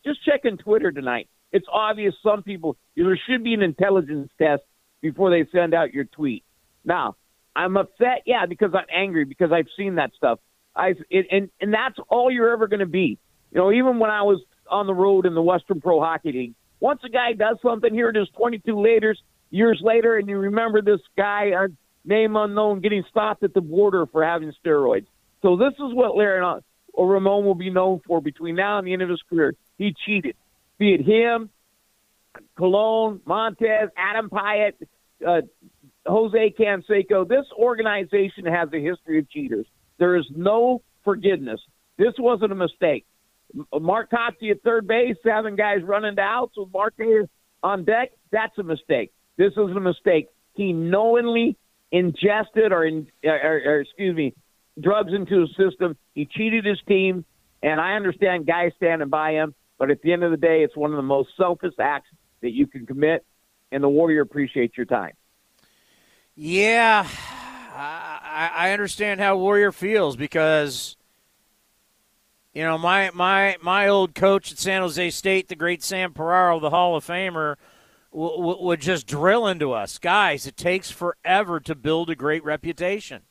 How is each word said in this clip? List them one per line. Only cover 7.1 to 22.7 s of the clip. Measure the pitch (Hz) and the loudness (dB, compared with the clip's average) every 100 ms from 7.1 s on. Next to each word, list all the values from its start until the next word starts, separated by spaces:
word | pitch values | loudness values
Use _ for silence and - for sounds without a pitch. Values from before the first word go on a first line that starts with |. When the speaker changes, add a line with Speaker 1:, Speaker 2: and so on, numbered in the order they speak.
| - _ _ _ - | -8 _ _ _ -4
Speaker 1:
I'm | 185 196 | -2 0
upset, | 190 _ 247 247 - | -2 _ 0 0 0
yeah, | 240 180 | 0 -2
because | 170 208 | 0 0
I'm | 180 - | 0 -2
angry, | 170 196 165 143 | -4 0 0 -2
because | 131 170 | 0 2
I've | 170 160 - | 2 -2 -6
seen | 196 175 | -4 -2
that | 131 _ | -4 _
stuff. | 131 117 _ _ _ - | -2 -2 _ _ _ -2
I've, | 185 180 156 | -2 -2 -2
it, | 185 185 | -2 0
and, | 196 196 _ | -2 -2 _
and | 208 | -2
that's | 214 262 - - | -2 -2 -8 -2
all | 240 254 | 2 2
you're | 247 233 | 2 2
ever | 233 214 | 2 0
gonna | 208 190 | -2 -2
be. | 180 165 - _ _ _ | 0 -2 -4 _ _ _
You | - | 0
know, | 190 | 4
even | 233 254 240 | 4 4 2
when | 220 | 0
I | 214 | 2
was | 202 196 - _ - | 2 2 -2 _ -4
on | 196 196 | -2 -2
the | 180 | 2
road | 196 196 180 | 4 4 2
in | 165 | 2
the | |
Western | 165 180 - 175 | 2 0 -2 -4
Pro | 175 160 | 2 2
Hockey | 160 160 160 | 2 -2 -6
League, | 127 120 117 _ _ | -6 -8 -12 _ _
once | 233 285 240 | -2 -2 -4
a | |
guy | 240 240 | -2 -2
does | 220 214 220 | 0 -2 0
something, | 247 226 233 | -2 0 0
here | 220 233 | 2 0
it | 220 | 0
is | 190 - | -4 -2
twenty-two | 233 226 233 214 | -2 -2 -4 2
later, | 214 233 214 196 _ _ _ | 4 4 2 -2 _ _ _
years | 180 226 190 | 2 4 4
later, | 208 226 226 220 | 4 4 4 2
and | 202 | -2
you | 202 | -2
remember | 196 208 226 214 | -2 0 2 2
this | 202 202 _ - | 2 0 _ -4
guy, | 202 208 202 | -2 0 -2
uh, | 180 190 151 _ _ 156 | 0 -2 -4 _ _ -2
name | 214 220 214 | 2 2 0
unknown, | 208 202 214 | 0 0 0